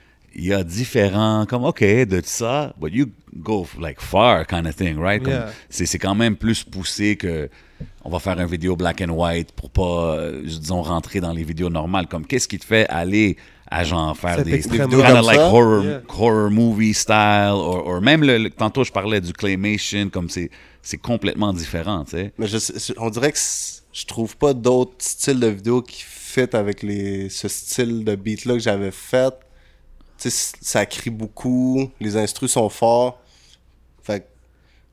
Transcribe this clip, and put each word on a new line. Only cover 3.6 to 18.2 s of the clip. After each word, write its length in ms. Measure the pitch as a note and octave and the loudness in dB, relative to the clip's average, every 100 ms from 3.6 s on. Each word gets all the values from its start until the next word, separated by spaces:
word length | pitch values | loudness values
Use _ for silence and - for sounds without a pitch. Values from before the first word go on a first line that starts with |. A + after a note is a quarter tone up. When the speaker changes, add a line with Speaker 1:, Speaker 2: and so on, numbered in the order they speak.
| E2+ B1+ | -4 -10
Speaker 1:
like, 180 | D#2+ C#2+ | -10 -10
far 480 | - F#2+ A#2+ F#2 E2 | -2 4 4 4 0
kind 180 | F2 E2 | -2 -4
of 100 | D#2+ | -2
thing, 200 | F#2 D#2 | -4 -2
right ? 240 | F2+ G#2 | -2 -2
Comme, 120 | C3 | -2
Speaker 2:
Yeah. 160 | C3 A2 - - | -4 -6 -12 -14
Speaker 1:
c'est, 160 | - F2 | -6 -4
c'est 140 | F2+ | -2
quand 160 | F#2+ G2+ | 0 2
même 220 | A#2 G#2 | 2 0
plus 260 | A2 A2 | 0 -2
poussé 540 | - F#2+ E2+ - G#2 G2+ | -4 -10 -8 -2 -2 0
que 320 | F#2 D#2+ C#2+ - - _ - - - | -4 -4 -8 -12 -20 _ -18 -16 -8
on 40 | |
va 100 | E2+ | -6
faire 200 | F#2+ F2 | -4 -2
un 60 | F2 | -2
vidéo 300 | E2+ F2+ F2 | -2 -2 0
black 240 | E2+ E2+ | -2 -2
and 80 | F2 | -4
white 400 | E2 E2+ E2+ E2 | 0 0 -2 -4
pour 160 | - - | -12 -4
pas, 460 | - F2+ F2 E2+ D#2 | -2 0 0 -2 -2
euh, 240 | D#2 C2+ | -6 -8
disons, 380 | D#2+ D#2+ D#2 F2+ | -10 -10 -4 -4
rentrer 380 | D#2+ E2+ - G2 | -2 -4 -4 -6
dans 120 | E2+ | -4
les 100 | E2 | -6
vidéos 260 | D#2 D#2+ F2 | -6 -4 -4
normales. 380 | E2 D#2+ F#2+ E2+ | -4 -2 -4 -4
Comme, 180 | E2 D#2 | -8 -4
qu'est-ce 220 | B2+ - | -4 -4
qui 120 | F#2+ | -8
te 60 | - | 0
fait 200 | A2 G#2+ | 2 2
aller 460 | E2 F2 G#2+ G#2 - - - - | -2 0 2 2 0 -8 -20 -8
à, 140 | D#2+ | -4
genre, 320 | E2 E2+ D#2 D2+ | -2 0 -2 -2
faire 200 | F2 E2+ | -2 -2
Speaker 2:
Cet 80 | D#2+ | 0
Speaker 1:
des 80 | D#2 | -2
Speaker 2:
extrême 220 | D#2 A#2 | 0 0
Speaker 3:
Des 60 | C3+ | 4
vidéos 140 | C3 | 8
Speaker 1:
kinda 140 | B2+ B2 | 10 8
Speaker 3:
comme 80 | A2+ | 8
Speaker 1:
like 120 | C#3+ | 6
Speaker 3:
ça ? 80 | E3 | 8
Speaker 1:
horror, 340 | A#2 A#2 G#2+ | 8 8 6
Speaker 2:
Yeah. 180 | G2 C#3 - - | 2 -4 -10 0
Speaker 1:
horror 320 | A2+ A2 G#2 | 4 4 4
movie 440 | G#2+ A#2 G#2+ A2 | 4 4 4 2
style, 580 | G#2 - G#2+ G#2 G#2 G2+ G2+ | 0 2 4 6 4 4 2
or, 300 | E2 F2+ E2+ | 0 -2 -2
or 140 | F2+ | 0
même, 220 | A2+ D#3 | 4 4